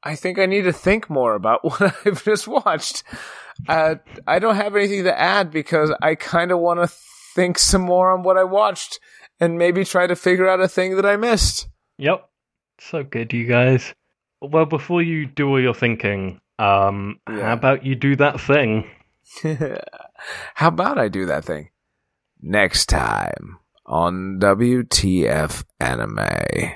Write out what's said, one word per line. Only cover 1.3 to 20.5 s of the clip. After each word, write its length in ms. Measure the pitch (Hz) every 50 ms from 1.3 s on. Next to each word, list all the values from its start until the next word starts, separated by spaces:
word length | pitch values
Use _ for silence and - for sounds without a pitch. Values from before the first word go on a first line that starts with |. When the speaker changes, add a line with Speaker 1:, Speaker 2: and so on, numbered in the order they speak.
| 110
Speaker 1:
about 300 | 104 92 110 117 - -
<laughs> 0 |
what 300 | 156 131 - 202 190 - - -
I've 180 | 208 190 147 -
just 220 | 208 214 202 - 214
watched. 540 | 262 294 - 208 165 156 - - - - - - - - - - - - - - - - - -
Uh, 280 | 160 160 160 156 160 - _ _ - - -
I 120 | - 160 175
don't 160 | 185 226 214
have 200 | 196 208 208 202
anything 280 | 208 202 202 202 196 180
to 140 | 180 - -
add 320 | 143 180 196 202 196 165
because 420 | 151 156 147 - 170 160 151 156 156 - -
I 120 | 156 156
kinda 400 | - - - - 170 170 180 180
wanna 320 | 175 170 175 170 170 175 165 - - - - - - - - -
think 240 | - 185 180 175 -
some 240 | - - - 190 185
more 280 | 180 180 180 185 185
on 120 | 185 185 180
what 120 | 185 185
I 80 | 185 185
watched 540 | 185 190 202 214 208 190 - - - - - _ _ - - - - _ _
and 160 | 170 170 165 170
maybe 260 | 175 175 175 185 190
try 220 | - - 190 180
to 100 | 175 175
figure 320 | - - 185 180 180 185 185
out 120 | 185 185
a 80 | 185 185
thing 280 | - - 180 185 185
that 100 | 190 196
I 100 | 202 202
missed. 520 | 208 220 240 226 202 - - - - - - - _ _ _ _ _
Speaker 2:
Yep. 300 | 147 143 180 180 - _ _ _ _ _ _ _ _ _ _ _
So 220 | - - - 160 139
good, 300 | 139 - 117 117 113 -
you 140 | 120 113
guys. 480 | 117 120 120 123 127 131 127 - - - _ _ _ _ _ _ _ _ _ -
Well, 240 | 143 147 160 160
before 360 | 147 160 147 139 - 175 175 170
you 240 | 165 165 156 151
do 220 | 135 - - 143 139
all 120 | 139 135
your 140 | 127 127 113
thinking, 680 | - - 117 117 110 - 101 101 98 95 95 92 - _ _ _ -
um, 600 | 110 101 98 98 98 98 101 101 98 101 104 _ _ -
Speaker 1:
Yeah. 180 | 110 104 101
Speaker 2:
how 60 | 107 117
about 300 | 117 127 131 135 131 -
you 80 | 135 135
do 180 | 120 123 139 139
that 220 | 131 143 147 135 -
thing? 480 | - - 139 147 139 113 107 107 101 - - _ _ _ _ _ _ _ - - -
Speaker 1:
<laughs> 140 | 156 156 127 156 135 - - - - - - - - _ - - - - - - -